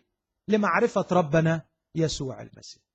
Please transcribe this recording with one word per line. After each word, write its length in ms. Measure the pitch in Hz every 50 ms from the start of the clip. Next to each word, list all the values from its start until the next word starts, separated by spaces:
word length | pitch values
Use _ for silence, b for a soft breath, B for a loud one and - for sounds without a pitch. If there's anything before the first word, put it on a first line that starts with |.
| _ _ _ _ _ _ _ _ - -
لمعرفة 580 | 208 214 208 180 165 190 233 233 - 202 170 -
ربنا 540 | 175 180 175 143 151 165 160 160 165 165 - _ _ _ _ _ -
يسوع 460 | 165 160 147 - - 143 131 110 104
المسيح". 420 | 113 - - - - - - _ _ _